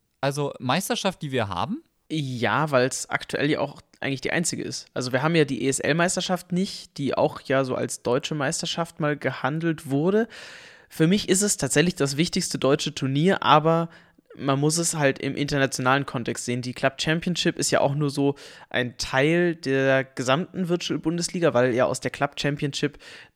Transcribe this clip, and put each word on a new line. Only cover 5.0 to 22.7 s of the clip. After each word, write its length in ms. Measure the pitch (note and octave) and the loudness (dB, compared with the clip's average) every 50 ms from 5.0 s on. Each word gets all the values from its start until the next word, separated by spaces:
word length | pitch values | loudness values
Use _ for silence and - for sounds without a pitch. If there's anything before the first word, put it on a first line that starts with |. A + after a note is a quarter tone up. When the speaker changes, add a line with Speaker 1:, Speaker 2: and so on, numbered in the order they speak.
| C3 B2+ A#2+ | -4 -2 0
Speaker 2:
wir 100 | B2+ C3+ | 0 2
haben 120 | D#3+ E3+ | 2 4
ja 100 | E3 D3+ | 4 4
die 180 | C3+ C3+ A#2 - | 4 2 0 0
E-S-L-Meisterschaft 880 | C3+ C3 - - - C#3+ E3 E3+ F3+ - F#3+ F3 - F#3 F3 - - | 0 0 0 0 0 2 2 2 2 0 -2 -2 -2 -2 -4 -4 -2
nicht, 460 | F3 F3 F#3+ G3+ - - - - - - | -2 0 0 -2 -4 -10 -16 -14 -8 -6
die 180 | C#3+ B2 - - | -4 -2 2 2
auch 240 | - D3+ D3 - | 2 2 0 -4
ja 220 | - - C3+ C3+ C3+ | -4 0 0 0 2
so 100 | B2+ B2+ | 0 -2
als 280 | A#2+ A#2+ B2 - - - | -2 -4 -4 -6 -4 0
deutsche 320 | A#2 A#2+ C3+ - - D#3+ | 0 0 0 0 -2 -2
Meisterschaft 640 | D3+ C#3 C3+ D#3+ - - E3 - - E3 - - - | -2 -2 -2 -2 -2 -4 -4 -4 -4 -4 -6 -4 -2
mal 180 | D#3+ D3 D3 C#3+ | -2 -2 -2 -2
gehandelt 720 | - C3+ B2+ - - - D3 E3 E3 E3+ D#3+ D3+ - C3+ | -2 -4 -4 -2 -2 -2 -2 -2 -2 -2 -2 -2 -4 -2
wurde. 380 | C3+ C#3 D3+ F3+ G3 G#3+ A3+ A3+ - - - - - - - - - - - _ | 0 0 2 2 2 2 0 0 -4 -12 -18 -18 -20 -20 -20 -20 -20 -20 -20 _
Für 180 | - - D#3+ D#3+ | -2 2 4 4
mich 220 | F#3+ G#3+ - - | 4 2 2 2
ist 120 | F3+ F#3 | 0 2
es 160 | G3+ G#3 - - | 2 0 0 -2
tatsächlich 380 | - C#3 - D3 D#3 F3 - | -2 0 2 2 2 2 2
das 220 | - C#3+ C3+ C#3 C3+ | 0 0 0 0 0
wichtigste 420 | E3+ E3+ - F#3+ F3 - - C#3 | 0 0 0 -2 -2 -2 -2 0
deutsche 340 | - C3 C#3+ D#3 - D#3+ C#3+ | 2 2 2 2 0 -2 -4
Turnier, 480 | - - C3 C3+ C#3+ D#3 F#3 G3 - | -4 -2 -2 0 2 2 2 2 2
aber 480 | - - C#3 D#3 D3+ D#3+ E3 E3 E3 E3 - - - _ _ _ _ _ - | 4 6 6 6 6 4 4 2 0 -2 -6 -14 -20 _ _ _ _ _ -14
man 240 | - - C#3 C#3 C3+ | -6 -2 0 0 2
muss 200 | C#3+ D3+ D#3 E3 | 2 2 2 0
es 160 | E3+ E3 - | 0 -2 0
halt 240 | D#3+ D3 C#3 C3+ - | 2 2 2 2 0
im 160 | - C#3 C#3 | -2 -4 -4
internationalen 720 | - C#3+ C#3 C#3+ C#3+ C3+ C3 - - C3 B2+ C3 C#3 C#3 - | -4 -4 -2 0 2 2 2 0 0 2 2 2 2 0 -2
Kontext 380 | - C3+ A#2 - A#2 - - | -4 -4 -4 -4 -6 -4 -4
sehen. 180 | - B2 B2 A#2+ | -4 -4 -4 -4
Die 100 | B2+ B2 | -6 -4
Club 260 | - - C3+ - - | -2 -2 -2 0 0
Championship 600 | - D#3+ D#3 E3+ - F#3 F3 - - F3 - - | 0 0 0 0 0 -2 -2 0 0 0 0 0
ist 100 | - - | 0 2
ja 120 | - - | 2 4
auch 120 | - C#3 C#3 | 4 2 2
nur 160 | D3 D3+ C#3+ | 0 -2 -2
so 240 | C3+ C#3+ C#3 C#3 C#3 - - - - - - - | 0 0 0 0 0 -2 -8 -20 -20 -20 -14 -6
ein 260 | - - B2 B2 - - | -4 -2 -2 -2 -4 -8
Teil 560 | - - - C3+ C3+ D3+ E3 F3 F3 F3 E3 | -6 -2 2 2 4 4 4 2 2 2 0
der 480 | E3 - C3 C3+ C3+ C3+ C3+ C3+ C3+ C3 | -2 -2 -2 0 2 2 4 2 2 0
gesamten 680 | C3 _ - C3 A#2+ C3 D3+ F#3 - - F3+ F#3 E3 | -2 _ -4 0 2 2 2 0 -2 -6 -4 -2 -2
Virtual 280 | F3 F3 - - E3 D3+ | -2 -2 -2 -2 -4 -2
Bundesliga, 560 | - D#3+ E3 E3+ E3+ - - F#3 E3+ D3+ B2+ | -2 -2 -2 -2 -2 -4 -2 0 2 2 4
weil 220 | A#2+ B2 B2+ A#2 | 4 4 4 4
ja 100 | A#2 B2 | 2 2
aus 140 | - - - | 2 0 -2
der 100 | - B2+ | -4 -6
Club 300 | - - C#3 C#3+ - - | -4 -4 -4 -4 -4 -4
Championship 580 | - D3 C#3+ C#3+ D3+ C#3+ | -4 -2 -2 -2 -4 -6